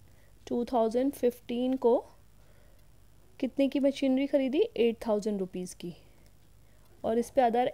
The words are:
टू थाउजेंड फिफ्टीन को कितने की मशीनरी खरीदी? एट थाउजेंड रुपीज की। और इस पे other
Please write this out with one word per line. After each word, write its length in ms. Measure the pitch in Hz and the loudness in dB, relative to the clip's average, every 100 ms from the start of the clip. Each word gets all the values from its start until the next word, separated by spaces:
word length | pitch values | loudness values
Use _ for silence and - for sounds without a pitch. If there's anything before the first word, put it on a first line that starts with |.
| - - - - - | -20 -20 -20 -20 -6
टू 160 | 240 240 | -6 -2
थाउजेंड 460 | 254 226 240 277 | 0 0 0 -2
फिफ्टीन 640 | - 247 - - 240 254 262 | 0 -2 -2 -8 -4 -2 2
को 220 | 233 269 - - - - - - - - - - - - - - | 2 2 -2 -20 -20 -20 -20 -20 -20 -20 -20 -20 -20 -20 -20 -8
कितने 280 | 254 - 277 | -6 0 0
की 120 | 285 | 2
मशीनरी 480 | 277 269 269 262 277 | 0 0 0 0 2
खरीदी? 340 | 285 262 294 466 - | 0 2 0 0 2
एट 200 | 233 220 233 | 0 0 -2
थाउजेंड 320 | 208 208 202 | -2 -2 -4
रुपीज 340 | 185 185 180 | -6 -8 -10
की। 200 | - 175 151 - - - - - - - - - - | -12 -14 -16 -20 -20 -20 -20 -20 -20 -20 -20 -20 -10
और 140 | - 233 | -2 -2
इस 120 | 233 | 0
पे 120 | 277 | 2
other 260 | 240 233 254 | 2 2 0